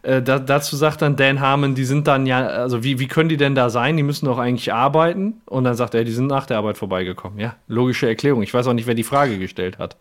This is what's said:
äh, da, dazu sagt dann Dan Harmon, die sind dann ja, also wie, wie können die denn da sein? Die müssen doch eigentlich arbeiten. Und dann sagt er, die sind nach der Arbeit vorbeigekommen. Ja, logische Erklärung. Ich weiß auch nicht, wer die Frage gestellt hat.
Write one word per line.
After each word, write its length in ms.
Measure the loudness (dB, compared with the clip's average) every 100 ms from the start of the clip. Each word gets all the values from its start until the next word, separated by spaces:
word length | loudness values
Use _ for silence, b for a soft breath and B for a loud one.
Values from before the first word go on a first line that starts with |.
äh, 200 | 0 0
da, 180 | 2 -2
dazu 360 | 2 -2 0 0
sagt 260 | 0 2
dann 140 | 0 2
Dan 240 | 2 2
Harmon, 340 | 2 2 0 0
die 80 | 0
sind 220 | 0 2
dann 180 | 2 2
ja, 200 | 0 0
also 360 | -2 -2 -2
wie, 160 | -2 -2
wie 80 | -2
können 220 | 0 2
die 80 | 2
denn 160 | 2 4
da 140 | 2
sein? 280 | 2 0 2
Die 60 |
müssen 220 | 0 0 -2
doch 120 | 0
eigentlich 340 | 0 -2 -2
arbeiten. 680 | 2 2 4 2 0 -4 -6 -6
Und 180 | 0 0
dann 100 | 0
sagt 180 | 0
er, 100 | 0 0
die 60 |
sind 160 | -2 0
nach 180 | -2 -2
der 100 | -2
Arbeit 200 | -2 -4
vorbeigekommen. 600 | -4 -4 -4 -8 -12 -8
Ja, 160 | -10 -10 -6
logische 400 | 0 0 2 0
Erklärung. 340 | 0 0 0
Ich 100 | 0
weiß 120 | 0 2
auch 60 |
nicht, 140 | 0 0
wer 80 | -2
die 80 |
Frage 340 | 0 0 0 -2
gestellt 380 | -6 -6 -8 -6
hat. 180 | -12 -12